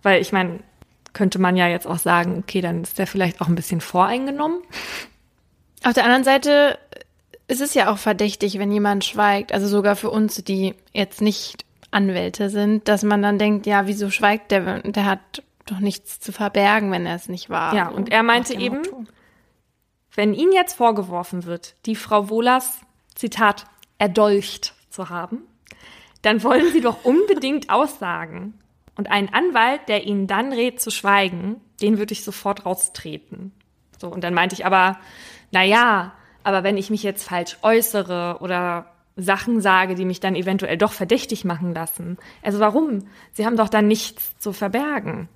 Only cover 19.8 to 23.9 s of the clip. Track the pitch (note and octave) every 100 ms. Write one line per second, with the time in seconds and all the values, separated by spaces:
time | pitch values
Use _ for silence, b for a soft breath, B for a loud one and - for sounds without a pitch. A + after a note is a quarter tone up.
19.8 | _ _ _ - G#3 G#3 E4+ F#4+ F4+ -
20.8 | A#3 G#3+ F#3 F3 F3 F3+ E3+ E3+ - _
21.8 | - A3 - G#3 G3+ A3 A#3+ B3+ B3+ -
22.8 | _ _ _ - A#3 - A3 G3+ - _
23.8 | _